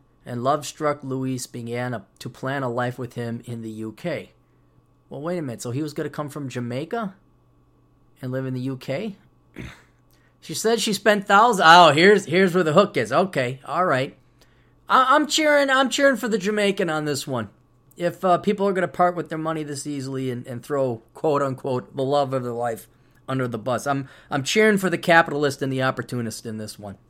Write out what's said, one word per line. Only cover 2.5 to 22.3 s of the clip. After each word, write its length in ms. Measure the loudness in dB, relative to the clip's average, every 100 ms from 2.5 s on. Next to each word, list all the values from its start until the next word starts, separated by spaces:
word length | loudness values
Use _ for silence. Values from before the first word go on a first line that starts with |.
| -4
a 60 | -4
life 300 | -4 -4 -6
with 140 | -10
him 280 | -8 -8 -8 -10
in 160 | -12
the 100 | -10
U 220 | -10 -12
K. 400 | -10 -8 -8 -10 _ _ _ _ _ _ _ _
Well, 120 | -10
wait 160 | -6 -6
a 40 |
minute. 200 | -6 -8
So 100 | -6
he 100 | -6
was 120 | -6
gonna 160 | -6 -8
come 180 | -8 -10
from 220 | -10 -8
Jamaica 640 | -8 -6 -6 -6 -6 -8 -10 _ _ _ _ _ _ _ _ _ _
and 100 | -8
live 140 | -6 -6
in 80 |
the 60 | -6
U 160 | -6 -8
K? 400 | -8 -8 -8 -12 _ _ _ -18
<clears throat> 80 | -18 -18 _ _ _ _ _ _
She 140 | -12
said 280 | -4 0 0
she 100 | 0
spent 340 | 2 2 2 4
thousands. 400 | 6 6 6 10
Oh, 280 | 10 10
here's, 320 | 8 6 6 4
here's 280 | 2 2
where 120 | 2 4
the 80 |
hook 240 | 4 4 0
is. 160 | 0
Okay, 480 | 0 0 0 -2 -4
all 220 | -6 -2 0
right. 320 | 0 -2 -8 _ _ _ _ _ _ 0
I, 260 | 2 4 4
I'm 100 | 2
cheering. 440 | 0 2 4 4
I'm 200 | 2 2
cheering 280 | 2 2 2
for 100 | 0
the 100 | -2
Jamaican 520 | -2 0 0 0 -2
on 160 | -2 -2
this 200 | -4 -4
one. 220 | -6 -6 _ _ _ _ -6
If, 300 | -6 -2 2
uh, 140 | 2
people 280 | 2 0 0
are 60 |
gonna 160 | 0 -2
part 260 | 2 0 0
with 140 | -6
their 80 | -6
money 260 | -6 -6
this 240 | -8 -10 -8
easily 420 | -8 -8 -6 -6
and, 160 | -8 -10
and 160 | -12
throw, 360 | -4 -2 0 -4 -10
quote 280 | -4 0 0
unquote, 540 | 0 -4 -4 -4 -4 -4
the 80 |
love 300 | 0 0 0